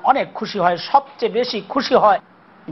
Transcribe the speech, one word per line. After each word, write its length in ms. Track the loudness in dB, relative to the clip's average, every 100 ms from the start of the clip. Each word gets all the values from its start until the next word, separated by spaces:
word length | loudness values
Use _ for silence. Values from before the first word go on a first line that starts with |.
অনেক 320 | 0 0 -2
খুশি 240 | -8 -8 -2
হয়, 180 | 0 0
সবচেয়ে 560 | 0 0 0 -4 -4
বেশি 280 | -2 -4 -6 -6
খুশি 260 | -6 0
হয় 260 | 2 4 2 -2 _ _ -20 -4